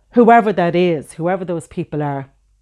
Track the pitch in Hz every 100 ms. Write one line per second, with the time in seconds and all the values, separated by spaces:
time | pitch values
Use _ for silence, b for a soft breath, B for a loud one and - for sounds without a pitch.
0 | _ 240 233 233 220 190 170 170 180 156
1 | 147 - 170 185 185 170 - - 160 147
2 | 147 139 131 _ _ _